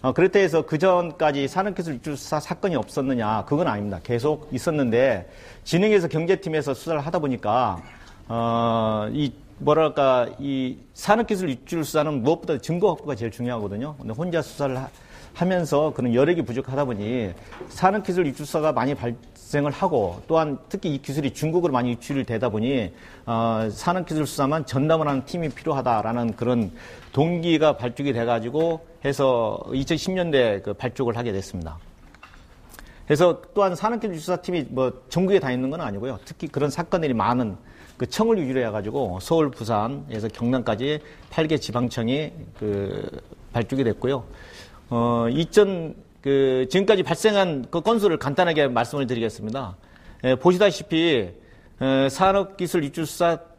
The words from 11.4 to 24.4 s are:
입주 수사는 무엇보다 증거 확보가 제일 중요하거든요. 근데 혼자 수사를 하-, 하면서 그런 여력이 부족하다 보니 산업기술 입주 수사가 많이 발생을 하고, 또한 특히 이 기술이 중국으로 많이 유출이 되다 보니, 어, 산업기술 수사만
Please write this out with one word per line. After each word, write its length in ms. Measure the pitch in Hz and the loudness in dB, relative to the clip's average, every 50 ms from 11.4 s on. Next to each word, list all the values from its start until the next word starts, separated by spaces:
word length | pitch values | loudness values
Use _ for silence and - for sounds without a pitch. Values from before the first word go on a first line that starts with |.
| 185 160 | 0 -2
입주 340 | 131 120 - - - 165 156 | -4 -6 -6 -6 -4 -4 -4
수사는 380 | 120 - 156 147 160 151 135 | 0 0 0 2 2 0 0
무엇보다 360 | 110 135 165 165 - - 160 123 | 2 2 2 2 0 -4 -4 -4
증거 320 | - - 160 175 190 208 | -2 -4 -2 2 2 2
확보가 260 | 165 147 - 147 139 | 2 0 -4 -8 -6
제일 160 | 101 117 117 | -4 -6 -8
중요하거든요. 640 | 104 - 120 123 123 117 104 101 98 104 123 151 147 139 | -6 -6 -6 -4 -4 -4 -6 -6 -6 -6 -8 -8 -10 -12
근데 160 | - 113 110 | -10 -10 -6
혼자 280 | 117 165 180 165 165 | -6 -4 -2 0 -2
수사를 340 | 143 - - - 143 139 131 127 | -2 -2 -6 -4 -4 -2 -2 -4
하-, 120 | 135 135 - - - - - - - - - | -6 -8 -12 -20 -20 -20 -20 -20 -20 -18 -4
하면서 580 | - 175 185 185 180 170 147 - 143 151 156 - | -2 0 2 2 2 0 2 2 2 2 2 0
그런 180 | - 127 123 117 | -2 0 2 4
여력이 300 | 120 139 156 175 170 160 | 4 6 6 4 2 0
부족하다 420 | - 120 123 127 - 131 135 147 | -2 -4 -6 -4 -4 -2 -2 -2
보니 460 | 127 120 98 104 107 123 127 113 95 87 - - - - - - - | -2 -2 -4 -4 -4 -2 -2 -4 -4 -6 -10 -16 -20 -16 -16 -16 -14
산업기술 580 | - - - 185 196 214 196 - 180 180 180 143 | -6 2 2 4 4 2 -2 -2 0 0 0 0
입주 180 | 131 - 151 | -2 -6 -10
수사가 280 | 139 - 165 151 156 151 | -4 -2 0 2 2 2
많이 200 | - 117 135 143 | 2 0 0 -2
발생을 760 | - - 120 117 - - - - - - - - 147 143 147 | -2 -4 -6 -6 -8 -12 -20 -20 -20 -14 -4 -2 0 0 0
하고, 500 | 135 - 196 185 165 127 104 90 87 107 - - | -2 0 -2 2 2 2 2 0 -2 -6 -4 0
또한 320 | 165 160 160 151 139 - - - | 2 2 2 0 -4 -8 -8 -10
특히 260 | - 196 - 185 147 | -10 -4 -2 -2 -4
이 80 | 135 | -4
기술이 300 | - - 139 151 156 170 | -4 -6 -4 -2 -2 -2
중국으로 400 | - - 151 160 160 180 170 170 | -4 -2 -4 0 0 2 2 2
많이 200 | 135 123 120 123 | 2 2 0 0
유출이 340 | 120 117 - - 143 139 127 | -2 -4 -6 -4 -4 -4 -2
되다 240 | - 117 113 120 123 | -2 -2 -2 -2 0
보니, 420 | 104 107 110 123 139 131 107 87 - - - - - - - | 0 0 0 0 0 0 -2 -4 -8 -14 -20 -20 -20 -16 -8
어, 440 | - 117 113 113 117 113 110 113 110 | -4 -2 0 0 0 0 0 -2 -4
산업기술 560 | 104 - - 175 175 185 175 - 160 156 151 139 | -6 -4 -2 -2 -2 -2 -2 -4 -2 -2 -2 -2
수사만 380 | - - | -2 -2